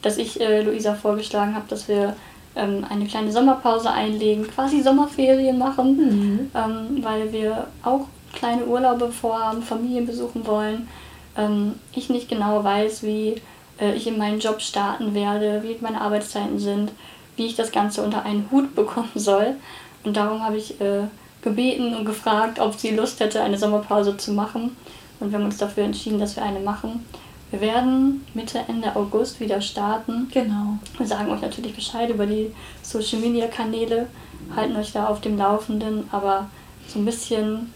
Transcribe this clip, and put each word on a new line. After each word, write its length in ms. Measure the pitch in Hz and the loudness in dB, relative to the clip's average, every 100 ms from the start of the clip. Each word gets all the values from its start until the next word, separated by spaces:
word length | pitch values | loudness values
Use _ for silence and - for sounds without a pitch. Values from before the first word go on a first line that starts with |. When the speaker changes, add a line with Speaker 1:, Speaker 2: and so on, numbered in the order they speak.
Speaker 1:
dass 160 | 208 214 | 0 0
ich, 220 | 220 - | -4 -2
äh, 200 | 226 214 | 2 4
Luisa 320 | 214 220 214 208 | 4 0 0 0
vorgeschlagen 600 | 208 214 214 208 202 214 | 0 0 -2 0 0 -2
hab, 120 | - | -6
dass 200 | 208 - | -8 0
wir, 280 | 202 202 - - - - - | 2 2 -2 -14 -20 -12 -4
ähm, 300 | 202 202 196 | -2 -2 -2
eine 160 | 208 208 | -2 -2
kleine 260 | 220 214 | -2 0
Sommerpause 600 | 220 269 262 233 226 233 | 6 6 6 4 2 2
einlegen, 560 | - 214 214 214 214 214 | 0 0 2 2 2 0
quasi 320 | - 269 294 | -2 2 4
Sommerferien 760 | 262 269 285 - 262 262 262 254 | 6 6 4 4 6 6 6 4
machen, 400 | 262 269 262 277 | 2 4 4 6
Speaker 2:
Mhm. 540 | 277 202 202 202 269 240 | 6 6 4 2 0 -2
Speaker 1:
ähm, 480 | 220 220 220 277 | -2 -2 -2 -2
weil 280 | 226 220 220 | 0 -2 -2
wir 360 | 220 214 220 - - | 0 -2 -2 -6 -4
auch 220 | 233 269 277 - - | 0 0 0 -14 -16
kleine 320 | - 240 240 240 | -4 0 0 2
Urlaube 460 | 247 254 240 240 | 4 4 4 0
vorhaben, 500 | 233 233 226 220 226 | -2 -2 0 0 -2
Familien 440 | 233 226 240 247 240 | -4 -2 -2 0 -2
besuchen 400 | 240 240 233 220 | -4 -6 -6 0
wollen. 400 | 214 214 220 233 - - - - - | 0 0 -4 -8 -14 -20 -20 -10 -2
Ähm, 380 | 208 208 208 - - | 0 2 0 -4 -8
ich 160 | 254 247 | -8 -2
nicht 180 | 240 240 | -4 -2
genau 340 | 220 208 214 | -2 2 2
weiß, 400 | 202 202 214 214 | 2 2 0 -2
wie, 320 | 214 214 214 226 - - - - | -4 -2 -2 -4 -10 -20 -20 -2
äh, 140 | 208 226 | 0 0
ich 120 | 226 | -2
in 100 | 220 | -2
meinen 220 | 208 214 | 0 0
Job 220 | 220 214 | 0 -2
starten 520 | - 202 202 - 214 | -2 -2 -2 0 -2
werde, 480 | 208 202 208 208 208 | 0 0 2 0 0
wie 140 | 226 226 | -4 -6
meine 200 | 226 220 | -4 -2
Arbeitszeiten 580 | 208 208 208 214 202 202 | 0 0 -2 -4 -2 -2
sind, 320 | 202 202 214 - - - - - | 0 0 -2 -4 -20 -20 -12 -4
wie 80 | 226 | -4
ich 100 | 226 | -2
das 160 | 226 | 0
Ganze 320 | 214 208 208 | 0 0 0
unter 220 | 214 214 208 | -2 -2 0
einen 220 | 208 208 | -2 4
Hut 240 | 269 277 - | 2 4 2
<laughs> 0 | |
bekommen 360 | 214 - 220 - | 0 0 -4 -2
soll. 400 | 208 196 226 269 - - - - | 2 4 4 0 -10 -18 -20 -8
Und 140 | 214 208 | -2 0
darum 260 | 208 220 220 | 0 0 -2
hab 100 | 214 | -2
ich, 240 | 214 - | -6 -4
äh, 220 | 202 202 208 - - - | -2 0 -4 -8 -20 -6
gebeten 540 | 220 208 254 254 240 226 | -2 2 2 2 -2 -2
und 80 | 214 | -2
gefragt, 540 | 214 - 214 226 - | -2 0 2 2 2
ob 180 | 214 208 | 0 0
sie 120 | 220 | 0
Lust 300 | 214 233 - | 2 0 0
hätte, 200 | 214 214 | 0 2
eine 160 | - 202 | 0 2
Sommerpause 600 | 208 208 208 208 202 196 | 2 2 2 2 2 0
zu 160 | - | -2
machen. 420 | 208 196 233 240 - - - - - | -2 -2 -2 -6 -8 -20 -20 -20 -8
Und 100 | 202 | -4
wir 60 | 208 | -2
haben 60 | 208 | -2
uns 120 | 208 | -2
dafür 280 | 202 208 208 | -2 0 -2
entschieden, 340 | 208 220 208 | -2 -2 -2
dass 160 | 208 - | -2 -2
wir 80 | |
eine 160 | 208 196 | -4 -2
machen. 460 | 196 202 226 233 - - - - - | -4 -4 -6 -8 -10 -18 -18 -20 -10
Wir 100 | 196 | -2
werden 640 | 214 233 254 262 269 277 - | 0 2 4 4 4 2 -6
Mitte, 260 | 226 226 233 - | -10 -6 -6 -4
Ende 260 | 226 220 214 | -2 -2 -2
August 440 | 202 220 262 - | 0 0 -2 -4
wieder 200 | 214 202 | -2 -2
starten. 680 | 202 - 202 226 - 233 254 | -2 -2 -2 -2 -2 -4 0
Speaker 2:
Genau. 440 | 269 220 208 208 208 - - | 0 0 0 -2 -4 -8 -6
Speaker 1:
Wir 100 | 220 | -4
sagen 240 | 208 208 | -2 -2
euch 100 | 208 | -2
natürlich 320 | 214 220 233 | -4 -6 -8
Bescheid 360 | 214 - 233 233 | -8 -8 -2 0
über 160 | 214 202 | 0 0
die 240 | 214 220 - - - - 220 214 | 0 -2 -6 -18 -16 -8 -4 -2
Social-Media-Kanäle, 920 | 220 233 233 226 - 220 226 226 226 247 - - - - - | 0 2 2 0 -2 -4 -2 0 0 -2 -8 -18 -16 -6 -2
halten 200 | 220 220 | 0 -2
euch 160 | 208 | -4
da 160 | 214 214 | -2 0
auf 140 | 208 | 0
dem 160 | 220 208 | 0 2
Laufenden, 680 | 196 208 214 214 220 214 208 | 2 2 0 -2 -2 -4 -4
aber 380 | 202 196 196 202 - - - - | -2 0 0 -2 -12 -20 -20 -8
so 120 | 214 | -2
ein 60 | 208 | -2
bisschen 680 | 233 - 220 214 220 233 | -2 -2 -2 0 -4 -8